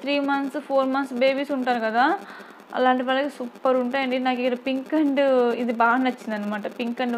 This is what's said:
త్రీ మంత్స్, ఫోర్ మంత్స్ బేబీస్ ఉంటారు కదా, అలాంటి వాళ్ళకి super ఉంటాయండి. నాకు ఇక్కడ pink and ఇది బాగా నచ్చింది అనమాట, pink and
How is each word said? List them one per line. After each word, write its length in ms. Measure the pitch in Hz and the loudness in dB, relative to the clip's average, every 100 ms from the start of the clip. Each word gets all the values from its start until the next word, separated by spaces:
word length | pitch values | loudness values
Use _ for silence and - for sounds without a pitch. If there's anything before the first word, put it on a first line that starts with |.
త్రీ 120 | 269 285 277 | 0 0 0
మంత్స్, 300 | 277 277 302 269 | -2 -2 -6 0
ఫోర్ 220 | 269 262 | 2 2
మంత్స్ 200 | 269 269 240 | 0 -2 2
బేబీస్ 300 | 269 269 277 277 | 2 2 -2 -2
ఉంటారు 240 | 254 240 220 | 0 0 0
కదా, 180 | 226 277 392 - - - - - - | 2 2 2 -4 -18 -20 -20 -10 0
అలాంటి 260 | 254 254 254 | 2 2 0
వాళ్ళకి 220 | 262 285 - | 0 -2 -6
super 400 | 247 - 269 254 | -12 -2 0 2
ఉంటాయండి. 340 | 247 269 262 262 254 | 0 -2 -2 0 0
నాకు 140 | 247 | 0
ఇక్కడ 140 | 247 247 262 | 0 -2 -2
pink 280 | 262 262 311 | -4 0 0
and 180 | 294 269 277 254 240 233 | 2 4 4 4 2 0
ఇది 100 | 240 233 | -2 2
బాగా 160 | 233 254 254 | 2 4 0
నచ్చింది 280 | 254 - 208 | -2 -6 -6
అనమాట, 280 | 208 208 202 - | -4 -6 -8 -6
pink 220 | 240 240 | -6 -4
and 120 | 247 | -4